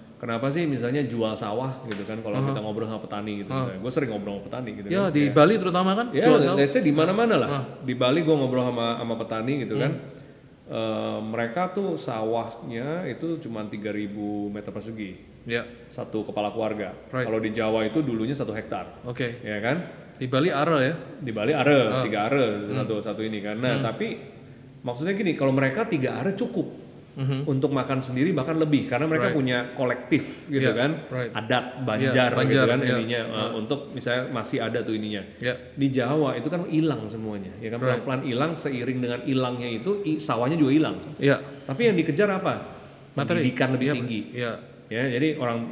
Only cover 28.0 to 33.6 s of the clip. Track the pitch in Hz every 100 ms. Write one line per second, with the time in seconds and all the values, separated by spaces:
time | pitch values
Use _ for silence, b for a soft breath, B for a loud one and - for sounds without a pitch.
28 | 127 127 165 147 131 160 156 147 - 120
29 | 160 156 123 147 131 123 120 - 127 123
30 | - 156 - - - 135 131 113 139 151
31 | - 127 117 110 113 123 - - 127 107
32 | 135 123 127 - 131 135 120 127 127 120
33 | 113 120 113 110 107 110